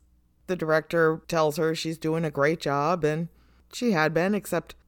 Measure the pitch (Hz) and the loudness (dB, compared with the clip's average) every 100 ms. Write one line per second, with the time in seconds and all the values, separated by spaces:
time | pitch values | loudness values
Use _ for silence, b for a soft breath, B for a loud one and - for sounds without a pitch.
0 | _ _ _ _ - 180 160 156 147 170 | _ _ _ _ -6 -4 0 0 2 2
1 | 160 160 - 165 156 147 160 160 160 160 | 2 2 -2 0 2 2 -2 -2 -6 -4
2 | 156 160 165 143 143 170 143 143 147 180 | -2 -2 -2 0 0 0 -2 0 0 0
3 | 151 156 170 b b b _ - 240 180 | 0 -2 -6 b b b _ -4 0 2
4 | 156 160 185 208 - 170 - - | 2 2 0 -2 -2 -4 -6 -12